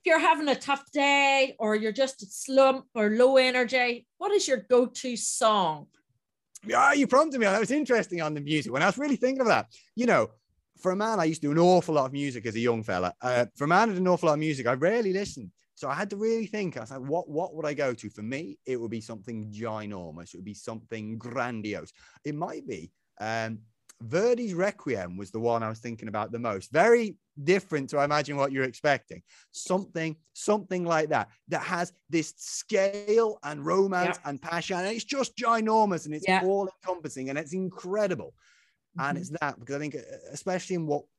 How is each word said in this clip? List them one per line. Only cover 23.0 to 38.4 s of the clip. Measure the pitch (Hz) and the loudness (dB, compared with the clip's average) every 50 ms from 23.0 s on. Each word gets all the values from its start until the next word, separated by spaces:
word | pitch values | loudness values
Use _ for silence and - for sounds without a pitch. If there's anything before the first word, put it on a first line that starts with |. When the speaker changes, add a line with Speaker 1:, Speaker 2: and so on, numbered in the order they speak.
| _ _ _ _ | _ _ _ _
Speaker 2:
um, | 104 110 110 113 113 113 113 110 110 _ _ _ _ _ - _ | -6 -4 -4 -2 -4 -4 -6 -10 -12 _ _ _ _ _ -20 _
Verdi's | 120 113 123 170 208 240 247 233 247 214 180 | -12 -4 -2 0 2 2 0 0 -2 -6 -2
Requiem | 165 185 208 202 - - 151 120 101 90 87 87 | -2 -2 -2 -2 -4 -4 -4 -4 -4 -4 -6 -8
was | 95 101 - | -10 -12 -8
the | - 110 | -6 -2
one | 113 117 117 113 113 | 0 0 0 0 0
I | 110 | -4
was | 113 113 | -6 -8
thinking | - 120 117 110 - | -10 -12 -12 -10 -10
about | 110 101 107 107 - | -8 -4 -4 -4 -4
the | 117 117 | -6 -6
most. | 120 117 104 98 92 - | -4 -4 -4 -6 -8 -2
Very | 123 151 185 226 233 240 226 208 165 _ _ _ _ 147 | 2 4 6 6 6 4 4 -2 -6 _ _ _ _ -8
different | 143 143 185 196 - _ 165 147 135 123 | 0 2 2 2 2 _ -4 -4 -4 -2
to, | - 143 | 0 0
I | 139 | 2
imagine, | 143 147 151 147 143 147 | 2 2 0 0 -2 -2
what | 143 139 139 | -2 -2 0
you're | 135 135 | 0 -2
expecting. | 131 127 113 - - 151 139 127 _ _ - 90 - _ _ - _ _ | -2 -4 -4 -2 2 2 2 2 _ _ -18 -18 -18 _ _ -20 _ _
Something, | _ - - - 185 190 196 - - 170 160 160 156 _ _ _ _ | _ -16 -4 -2 -2 -2 -2 -4 -6 -6 -4 -4 -6 _ _ _ _
something | - - - 208 214 185 - 190 180 175 | -10 0 0 0 0 0 -4 -4 -4 0
like | 170 165 156 156 151 | 2 2 2 2 2
that, | 151 123 98 - _ _ _ - | 0 0 -2 -2 _ _ _ -6
that | 160 160 - | -6 -6 -4
has | - 185 170 180 175 _ _ _ _ | -4 -4 -4 -4 -6 _ _ _ _
this | 143 165 151 - - | -2 -2 -2 -2 -10
scale | _ - - - - - _ 214 196 190 196 196 208 208 208 208 226 226 220 214 - | _ -14 -10 -10 -10 -8 _ 0 2 2 2 -2 -4 -2 2 2 4 4 2 -2 -6
and | - 147 151 147 139 | -8 -10 -8 -6 -2
romance | 160 175 190 196 196 190 180 175 170 180 - | 0 2 2 2 2 2 0 0 0 -2 -4
Speaker 1:
Yep. | _ | _
Speaker 2:
and | 143 143 131 | -8 -8 -8
passion. | - 160 165 170 165 - 190 175 | -8 -6 -6 -4 -4 -4 -4 -2
And | 180 | -2
it's | 196 226 233 | -4 -4 -6
just | - - 285 277 247 - _ | -6 -6 -4 -4 -4 -4 _
ginormous, | - 240 226 226 226 220 220 220 220 214 202 180 160 - | -4 0 0 0 2 2 2 4 4 4 2 0 -2 -4
and | 151 151 | -8 -10
it's | 151 170 190 | -6 0 2
Speaker 1:
Yeah. | 185 190 180 | 2 2 4
Speaker 2:
all | 185 196 196 202 190 | 2 2 0 0 -4
encompassing, | - _ _ 185 180 175 151 147 - 135 131 135 | -8 _ _ -8 -8 -6 -8 -12 -10 -8 -8 -6
and | 139 147 | -6 -6
it's | 160 139 | -8 -6
incredible. | 160 190 190 185 180 - - 180 190 214 214 196 180 110 87 71 _ _ | -6 -6 -6 -6 -8 -10 -8 -6 -2 -2 0 0 -2 -4 -6 -14 _ _